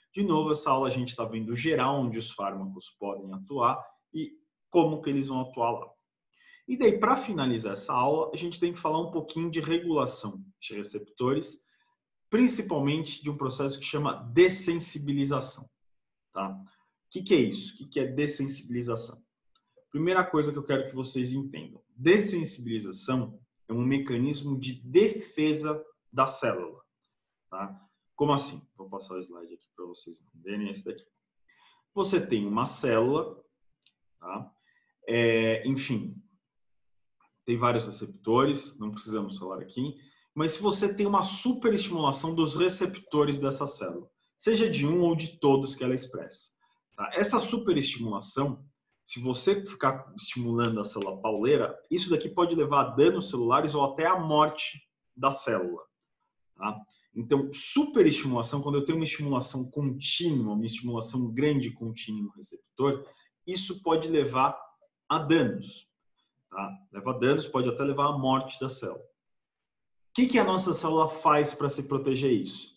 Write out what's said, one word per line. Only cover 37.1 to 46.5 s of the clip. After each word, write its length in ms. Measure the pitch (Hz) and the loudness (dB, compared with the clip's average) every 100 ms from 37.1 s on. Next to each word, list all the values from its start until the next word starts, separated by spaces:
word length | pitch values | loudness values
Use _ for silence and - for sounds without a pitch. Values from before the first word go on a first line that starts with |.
| _ _ _ | _ _ _
tem 140 | - 117 | -4 0
vários 280 | 120 117 104 | 2 2 -2
receptores, 920 | - 98 - 110 120 143 139 - - | -8 -12 -8 2 4 4 0 -6 -10
não 120 | 107 | -10
precisamos 460 | 104 110 107 98 95 | -10 -6 -6 -6 -8
falar 220 | 95 95 | -10 -10
aqui, 360 | 90 127 143 - - _ _ | -10 -6 -6 -6 -18 _ _
mas 180 | 147 156 | -2 -2
se 100 | 156 | 0
você 320 | 202 - 202 | 0 0 0
tem 120 | 202 202 | 0 2
uma 160 | 202 | 2
superestimulação 1120 | - - 247 247 233 202 - 170 147 135 160 | 2 -2 0 2 2 2 0 0 0 0 -2
dos 200 | 165 156 | 0 0
receptores 840 | 147 180 180 180 - - 151 143 139 | 4 2 2 -4 -4 -2 2 4 2
dessa 280 | 139 - 143 | -2 -2 -6
célula, 420 | - 92 87 - _ _ - | -6 -10 -10 -14 _ _ -2
seja 320 | - 214 220 | 2 4 4
de 160 | 139 143 | 2 2
um 160 | 175 | 4
ou 140 | 170 165 | 4 2
de 240 | 160 - | -2 2
todos 340 | 143 135 139 | 6 6 4
que 80 | - | -4
ela 120 | 127 | -2
expressa, 560 | 127 - - - - - | -2 -4 -12 -12 -16 -18